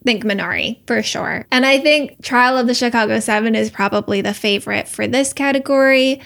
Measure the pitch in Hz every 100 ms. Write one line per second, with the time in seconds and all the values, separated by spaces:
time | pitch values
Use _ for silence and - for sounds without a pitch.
0 | - 214 208 196 175 87 - 240 - 233
1 | 220 - 175 165 - 254 269 277 302 294
2 | 277 - - 247 247 262 247 247 240 233
3 | 214 220 214 214 226 220 214 - 196 208
4 | 208 202 202 202 220 196 - 202 - -
5 | 214 247 269 - 277 269 269 269 269 269
6 | 262 269